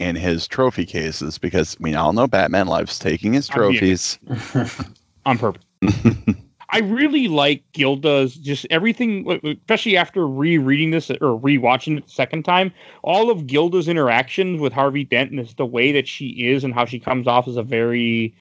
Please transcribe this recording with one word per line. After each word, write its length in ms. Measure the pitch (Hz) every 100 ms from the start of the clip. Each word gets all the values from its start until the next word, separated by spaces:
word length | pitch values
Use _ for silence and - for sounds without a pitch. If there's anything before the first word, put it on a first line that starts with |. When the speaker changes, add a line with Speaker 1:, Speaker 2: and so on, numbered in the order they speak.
Speaker 1:
in 160 | 90 82
his 300 | 87 82 -
trophy 380 | - 127 - 85
cases, 500 | 76 80 80 76 -
because 380 | 90 90 80 -
we 140 | 82
all 180 | 78 82
know 120 | 107 131
Batman 400 | 98 90 95 90
loves 320 | 82 82 -
taking 340 | 80 82 104
his 140 | 135 139
Speaker 2:
I'm 80 | 123
being 120 | 104 104
Speaker 1:
trophies. 400 | 95 90 - - -
Speaker 3:
<laughs> 1000 | 120 - 127 120 - - - _ _ 127
Speaker 2:
on 120 | 120
purpose. 240 | 110 - _ _
Speaker 1:
<laughs> 120 | 98 104 117 110 - 98 - _ -
Speaker 2:
I 80 | 208
really 480 | 196 233 294 285 233
like 340 | 151 143 147 _
Gilda's, 640 | - 135 139 151 139 131
just 320 | 151 139 139 -
everything, 580 | 165 220 226 233 196 - 175
especially 520 | 151 - - 220 226 185
after 300 | 170 190 151
rereading 640 | 131 160 165 131 143 160
this 180 | 160 -
or 280 | 123 143 113
rewatching 600 | 139 139 120 131 156 147
it 80 | -
the 40 |
second 320 | - 127 160
time, 280 | 165 180 190 - - -
all 280 | - 190 233
of 160 | 190 135
Gilda's 400 | 143 170 185 165
interactions 760 | 170 127 117 127 - 185 165
with 120 | 143
Harvey 320 | 123 139 139
Dent 260 | 135 120 135
and 140 | 139
just 120 | 117 -
the 100 | 127
way 260 | 120 131
that 160 | 147 -
she 200 | - 135 123 120
is 160 | 135
and 100 | 135
how 100 | 120
she 140 | 117 123
comes 300 | - 127 123
off 180 | 123 123
as 100 | 120
a 60 |
very, 720 | 117 113 117 120 117 113 113 -